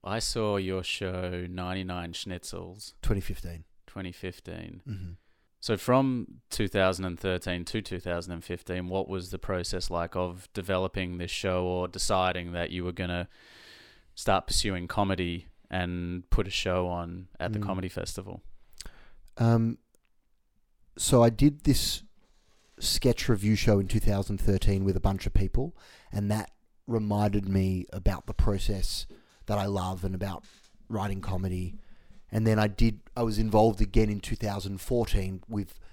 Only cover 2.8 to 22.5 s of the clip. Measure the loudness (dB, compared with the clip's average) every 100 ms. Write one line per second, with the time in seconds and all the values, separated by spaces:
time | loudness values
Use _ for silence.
2.8 | -18 -4 0 0 -2 -6 -8 -12 -16 _
3.8 | -18 -12 -12 -10 -12 -12 -14 -12 -12 -14
4.8 | -12 -10 -10 -14 _ _ _ _ -4 -2
5.8 | 4 4 4 0 -6 -14 _ -4 0 4
6.8 | 2 2 -4 -4 -2 -2 -4 -6 -4 -8
7.8 | -6 -8 -4 -6 -6 -10 -8 -10 -6 -6
8.8 | -4 -4 -4 -6 -8 -8 -4 -4 -4 -4
9.8 | -2 -2 -4 -2 -4 -6 -12 -10 -2 0
10.8 | 0 -4 -6 -6 -6 -4 0 0 0 -2
11.8 | -4 -4 0 2 2 -2 -6 -6 -4 -4
12.8 | -6 -4 -4 -4 -6 -12 -20 -20 -20 -20
13.8 | -20 -20 _ -4 2 2 2 0 0 -2
14.8 | -2 0 2 2 0 -4 -10 -20 _ -4
15.8 | -2 -2 -4 -6 0 0 2 -2 0 0
16.8 | 0 -2 -6 -12 -14 -8 -4 -2 -2 -4
17.8 | -4 -6 -8 -8 -10 -14 -14 -18 -20 -16
18.8 | -16 -16 -20 -20 -20 2 4 6 2 -2
19.8 | _ _ _ _ _ _ _ _ _ _
20.8 | _ -6 4 6 6 6 4 4 2 2
21.8 | 2 -4 -10 -20 _ _ _